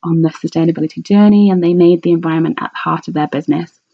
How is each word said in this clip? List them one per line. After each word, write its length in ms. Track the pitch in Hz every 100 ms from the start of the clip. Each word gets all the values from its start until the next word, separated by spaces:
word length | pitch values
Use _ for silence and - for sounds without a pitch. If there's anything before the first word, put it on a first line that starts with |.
on 200 | 170 165
the 80 | 160
sustainability 720 | - 170 165 165 165 156 -
journey, 480 | - 208 208 208 202
and 120 | 185
they 120 | 170
made 280 | 175 175 175
the 100 | 175
environment 460 | 170 165 160 160 -
at 100 | -
the 60 | -
heart 300 | - 160 -
of 60 |
their 120 | 151 151
business. 540 | 139 160 147 170 _ _